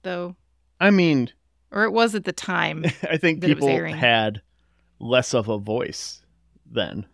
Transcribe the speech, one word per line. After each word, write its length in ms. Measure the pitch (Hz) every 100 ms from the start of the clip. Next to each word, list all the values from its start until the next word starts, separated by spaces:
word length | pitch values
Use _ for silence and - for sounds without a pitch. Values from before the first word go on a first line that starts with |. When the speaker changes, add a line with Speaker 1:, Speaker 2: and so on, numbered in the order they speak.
Speaker 1:
though. 320 | 190 180 175 180 _ _ _ _
Speaker 2:
I 100 | 190
mean, 400 | 196 170 143 120 _ _ _ _
Speaker 1:
Or 140 | 202
it 80 | 214
was 240 | 220 233 208
at 80 |
the 80 | 190
time 520 | - - 175 160 156 160 -
Speaker 2:
<laughs> 120 | 156
I 100 | 160
think 220 | 175 160
Speaker 1:
that 80 | 165
it 60 | 151
was 60 |
Speaker 2:
people 120 | 139 131
Speaker 1:
airing. 180 | -
Speaker 2:
had 480 | 156 123 113 110 107 _ _ _ _ _ _
less 360 | 117 127 123
of 140 | 127 107
a 100 | 107
voice 640 | 104 113 - - - - _ _ _ _ _
then. 380 | 117 85 53 98